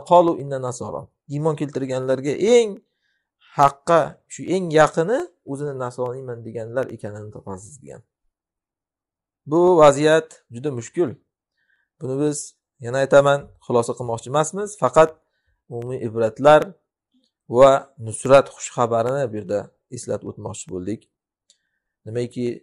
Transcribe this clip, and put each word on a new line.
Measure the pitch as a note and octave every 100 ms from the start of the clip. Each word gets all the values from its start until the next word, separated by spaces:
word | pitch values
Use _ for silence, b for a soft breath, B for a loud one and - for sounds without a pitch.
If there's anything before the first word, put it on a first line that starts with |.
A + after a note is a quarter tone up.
qalu | - F3 E3+ -
inna | C#3 C3+
nasara." | B2+ - A2 - - _ -
Iymon | C#3+ D#3+ D3
keltirganlarga | C#3+ C3 C3 B2+ C3 C3 C#3 - G#3
eng | A#3+ G#3+ F#3 _ _ _ _ _ _ _ -
haqqa, | C#3+ - - E3+ C#3 - -
shu | -
eng | C3+ F#3 F3
yaqini | D#3 D3 E3 E3 C4 F4 _
o'zini | - C#3 D3 C3
nasroniyman | B2 B2+ B2 C3 B2+ A#2
deganlar | A2+ A2+ A2+ B2 B2
ekanini | A#2 G#2+ G#2 G#2+
topasiz | G2 G2 F#2+ G#2+ D3+
degan. | C#2 C2+ _ _ _ _ _ _ _ _ _ _ _ _ _ _ C#3+
Bu | D#3+ F3+ E3+
vaziyat | D3+ C3+ D#3 D#3+ D#3+ - _
juda | A#2 D3
mushkul. | B2 A2+ F3 D3+ D#2 _ _ _ _ _ _ _ -
Buni | C3 C3+
biz, | D3+ D3 - _ _ -
yana | A#2 C3
aytaman, | C3+ C#3+ C#3+ C#3+ - _
xulosa | - A#2+ A#2
qilmoqchi | - A#2+ A#2 A#2+
emasmiz. | C#3+ D#3 F#3+ G3+ -
Faqat | B2 D#3 D#3+ - _ _ _ _ -
umumiy | A#2+ A#2+ B2+ A2+
ibratlar | A2+ A2 A2 C#3 D3+ G3 - _ _ _ _ _ _ -
va | A#2+ C3+ C#3 - -
nusrat | A2 G#2+ B2+ C3+ -
xushxabarini | - - - A#2 A#2 A#2 C#3 B2
bu | G#2+
yerda | F#2 G2+ - _ _
eslatib | B2 - G#2 G2+
o'tmoqchi | G#2+ G#2 G2+ -
bo'ldik. | F#2 F#2 A2 _ _ _ _ _ _ _ _ _ _ G#2+
Nimaiki | A#2 A#2+ B2 A#2+ -